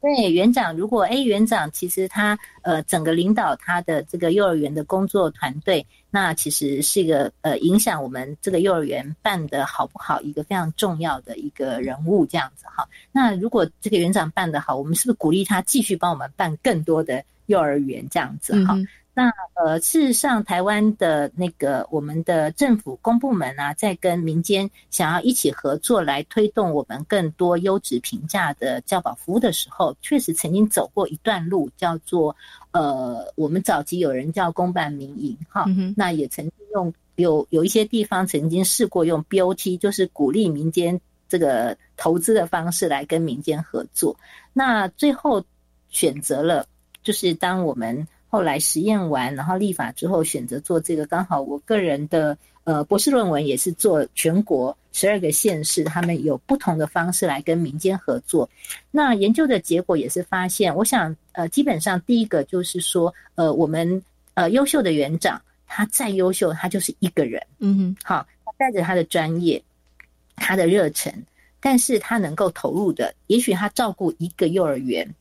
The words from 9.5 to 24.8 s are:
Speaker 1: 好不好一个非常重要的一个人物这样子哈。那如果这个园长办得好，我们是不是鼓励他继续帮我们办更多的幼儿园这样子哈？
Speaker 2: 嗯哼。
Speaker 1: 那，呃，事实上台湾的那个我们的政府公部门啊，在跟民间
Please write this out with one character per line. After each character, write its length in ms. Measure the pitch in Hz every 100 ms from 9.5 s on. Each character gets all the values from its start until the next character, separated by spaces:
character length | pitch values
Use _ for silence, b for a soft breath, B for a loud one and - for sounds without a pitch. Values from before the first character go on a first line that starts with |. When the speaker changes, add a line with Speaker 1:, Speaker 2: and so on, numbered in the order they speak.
| 143
Speaker 1:
好 220 | 139 - 139
不 120 | -
好 220 | - 151
一 100 | -
个 140 | 147
非 100 | 151
常 160 | 190 165 -
重 240 | 202 165
要 180 | 165 139
的 160 | 127 113
一 100 | 143
个 300 | - 135 120
人 160 | 131 135
物 200 | 160 196 151
这 100 | 170
样 160 | 131
子 120 | - -
哈。 200 | - 135 B B
那 240 | 262 247
如 140 | 190 214
果 180 | 233 165 _
这 80 | -
个 80 | 196
园 160 | 170
长 180 | 196 160
办 200 | 180 180
得 80 | 151
好， 160 | 143 135
我 80 |
们 100 | 143
是 120 | 170 247
不 40 |
是 40 |
鼓 160 | 233 156
励 120 | 175
他 200 | 190 190
继 180 | 165 277
续 160 | 214 175
帮 160 | 175
我 40 | 151
们 140 | 135 -
办 180 | 175 151
更 220 | - 180
多 180 | 156 160
的 220 | 160 131 - _ -
幼 120 | 196
儿 200 | 151 143
园 280 | 139 123 131
这 100 | 175
样 160 | 135 143
子 120 | - 208 185
哈？ 80 |
Speaker 2:
嗯 100 | 196
哼。 40 | 190 B _ -
Speaker 1:
那， 140 | 247 220 185
呃， 240 | - 165 160
事 300 | - 320 285
实 40 |
上 300 | 240 285 233
台 180 | 208 175
湾 340 | 185 208 214 208
的 340 | 175 151 143 147
那 120 | 180
个 360 | - 139 135 -
我 120 | 160
们 200 | 147 156
的 260 | 165 170 151
政 260 | 165 277 214
府 220 | - 131
公 160 | - 233
部 140 | 269
门 260 | 214 135 135
啊， 160 | 143
在 200 | 151 214
跟 240 | 180 185 175
民 240 | 160 156
间 260 | 170 196 196 b